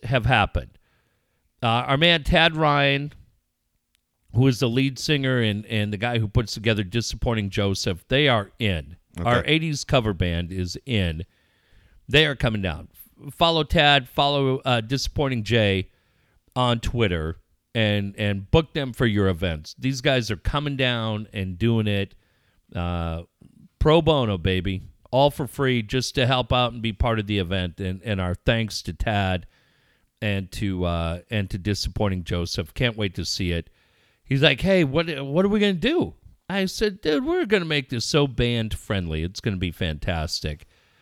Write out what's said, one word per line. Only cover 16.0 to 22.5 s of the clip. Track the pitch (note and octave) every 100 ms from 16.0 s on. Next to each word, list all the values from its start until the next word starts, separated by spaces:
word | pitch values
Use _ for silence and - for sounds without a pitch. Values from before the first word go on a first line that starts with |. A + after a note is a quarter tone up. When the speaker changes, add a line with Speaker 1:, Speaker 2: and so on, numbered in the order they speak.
| _ _ _ _ _
Speaker 1:
on | - B2 A#2
Twitter | - A#2+ A2 F2 D#2 E2+ _ _ _
and, | - G#2+ G#2 G2 G2
and | G#2 G2+ G2
book | D#3+ D#3+
them | D#3 C3+
for | A2+ A#2+
your | G#2 F#2+
events. | F2 F#2 D#2 D2+ -
These | B2+ C3+
guys | C3+ C3 A2+
are | G#2
coming | - D3 D3 C#3
down | B2+ A#2+ A2 G#2+ G#2+
and | G#2 F#2 F2+
doing | A2+ A2+ G#2+
it, | G2+ G2 - _ _ _